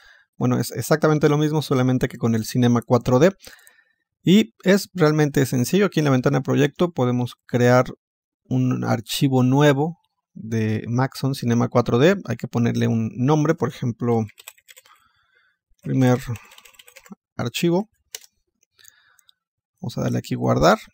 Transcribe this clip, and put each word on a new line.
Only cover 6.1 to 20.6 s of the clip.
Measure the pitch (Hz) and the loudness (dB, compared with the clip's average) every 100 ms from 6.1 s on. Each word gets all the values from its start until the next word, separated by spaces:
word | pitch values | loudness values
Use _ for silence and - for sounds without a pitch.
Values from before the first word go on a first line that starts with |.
ventana | 131 127 139 | 2 2 -2
de | |
proyecto | 131 127 139 - 180 | 0 0 0 0 -4
podemos | 170 123 123 123 - _ | -2 -2 -2 -4 -10 _
crear | 127 123 123 127 - _ _ _ _ | 0 4 4 2 -4 _ _ _ _
un | - 127 127 127 | -4 -2 0 -2
archivo | 117 117 - - 143 131 | -2 -4 -4 -2 0 2
nuevo | 127 135 147 139 156 165 _ _ _ | 4 4 4 2 -2 -8 _ _ _
de | - 110 113 110 110 - | -18 -8 -4 -2 -2 -4
Maxon | 120 135 - 135 | -2 -2 -4 -6
Cinema | 135 123 117 120 | -4 -2 0 0
cuatro | 127 117 120 | 0 2 4
D. | 151 202 - | 4 2 -4
Hay | 117 | -8
que | 135 | -6
ponerle | - 120 117 117 | -2 -2 0 -2
un | 117 110 - | -2 -4 -2
nombre, | 123 156 151 | 0 2 0
por | 165 147 | -2 -4
ejemplo, | - 131 113 120 117 107 - - - _ - _ _ _ _ _ _ _ _ _ _ | -6 -8 -6 -2 -2 -2 -8 -20 -20 _ -20 _ _ _ _ _ _ _ _ _ _
primer | - 131 127 123 131 113 - - - _ - - - - _ - | -6 0 2 2 -2 -12 -14 -20 -20 _ -20 -20 -20 -20 _ -10
archivo. | 120 - 170 175 214 _ _ - - _ _ _ _ _ _ _ _ _ _ _ _ _ _ _ | -8 -4 0 0 -4 _ _ -20 -20 _ _ _ _ _ _ _ _ _ _ _ _ _ _ _
Vamos | - - | -12 -6
a | |
darle | 127 123 | -6 -6
aquí | - | -6
guardar. | 123 123 123 | -4 -2 2